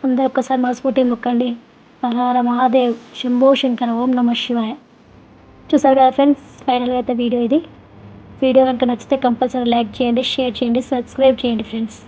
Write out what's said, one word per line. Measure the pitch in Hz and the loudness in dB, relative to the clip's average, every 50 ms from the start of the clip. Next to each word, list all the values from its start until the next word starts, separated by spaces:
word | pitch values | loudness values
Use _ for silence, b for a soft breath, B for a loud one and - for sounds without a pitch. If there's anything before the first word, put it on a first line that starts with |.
| - | 0
అందరూ | 262 254 247 269 254 | 0 0 0 0 0
ఒక్కసారి | 262 277 233 - 262 254 247 | 0 -2 -2 -2 -2 -2 0
మనస్ఫూర్తిగా | 247 240 247 - 269 226 269 254 247 | -2 -4 -2 -4 -2 0 2 0 0
మొక్కండి. | 240 233 - 247 247 233 254 247 240 233 - _ _ _ _ _ _ _ - | -2 -2 -2 -2 -2 0 -2 -2 -6 -8 -14 _ _ _ _ _ _ _ -6
హర | 240 226 240 247 | -4 -2 -2 -2
హర | 247 247 254 240 240 | 0 0 0 0 0
మహాదేవ్, | 240 240 262 247 226 262 247 240 233 233 - - - - | 0 2 2 2 4 2 2 2 -2 -4 -10 -20 -14 -8
శంభో | - 254 247 247 269 269 277 - | -4 -2 0 4 4 4 4 4
శంకర, | - 262 240 226 247 233 226 233 | 2 -2 -2 -2 -2 -2 -2 -2
ఓం | 247 262 254 | 0 0 0
నమ | 247 240 233 240 - | 2 2 0 0 -2
శివాయ. | - - 240 233 220 220 254 - - _ _ _ - - - - - - - - - - - - - - | -4 -4 -2 -2 -2 -4 -8 -12 -16 _ _ _ -20 -20 -20 -20 -20 -20 -20 -20 -20 -20 -20 -20 -4 0
చూసారు | - 277 - 277 269 277 | 0 2 4 4 4 6
కదా | 262 262 262 | 4 4 4
ఫ్రెండ్స్, | 277 277 285 285 - - - - - - | 2 2 2 2 0 -4 -20 -20 -8 -4
ఫైనల్గా | - 247 247 247 247 254 247 | -2 -2 -2 -2 -2 -2 -4
అయితే | 240 - 247 233 | -4 -4 -4 -2
వీడియో | 240 233 240 240 240 | -2 -2 0 -2 0
ఇది. | 220 262 320 339 - - - - - - - - - - - - - - - 269 | 0 0 0 -2 -4 -20 -20 -20 -20 -20 -20 -20 -20 -20 -20 -20 -20 -6 -2 0
వీడియో | 262 247 262 262 262 | 4 4 4 4 4
కనుక | 254 240 254 240 | 0 0 -2 -2
నచ్చితే | 240 220 - - 285 269 269 | -2 -4 -4 -4 -4 0 0
కంపల్సరీ | 247 233 233 254 247 - 254 240 240 233 | -2 0 0 -2 -4 -2 -2 -2 0 0
లైక్ | 240 233 208 - - | 0 -2 -4 -4 -4
చేయండి, | 247 240 233 247 233 - - | -2 0 0 0 -2 -2 -4
షేర్ | - 254 247 208 - | -4 -4 -4 -4 -4
చేయండి, | 254 233 233 254 247 - | -2 -2 -2 -2 -2 -4
సబ్స్క్రైబ్ | 269 247 240 - - - 269 262 254 247 - | -6 -6 -6 -8 -2 2 2 2 2 2 -2
చేయండి | 240 233 214 214 - | -4 -4 -4 -6 -6
ఫ్రెండ్స్. | - 226 226 214 - - - | -6 -8 -8 -8 -10 -18 -20